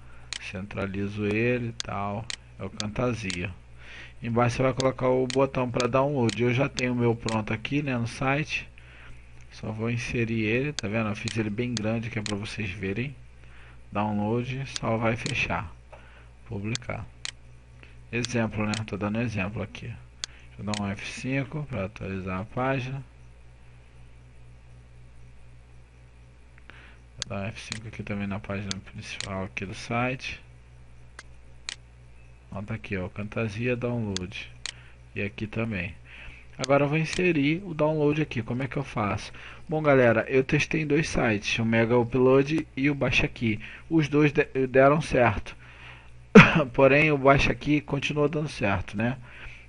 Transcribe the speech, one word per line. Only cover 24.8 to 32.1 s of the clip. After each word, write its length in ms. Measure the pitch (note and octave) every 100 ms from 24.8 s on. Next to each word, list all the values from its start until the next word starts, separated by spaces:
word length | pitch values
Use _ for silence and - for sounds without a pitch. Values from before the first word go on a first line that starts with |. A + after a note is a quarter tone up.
| - - - - - - - - - - - - - - - - - - - - - - - -
Vou 120 | -
dar 160 | G2+
um 20 | G2+
F 140 | - -
cinco 160 | A2+ A2
aqui 140 | -
também 240 | G2+ G2+ G2+
na 120 | G2
página 320 | - G2+ G2+ F#2+ -
principal 520 | G#2+ - - G2+ F#2+
aqui 200 | F#2+ -
do 100 | F#2+
site. 640 | G#2+ - A#2 B2+ C3+ - - - - - - - - - - - - - - - - - - -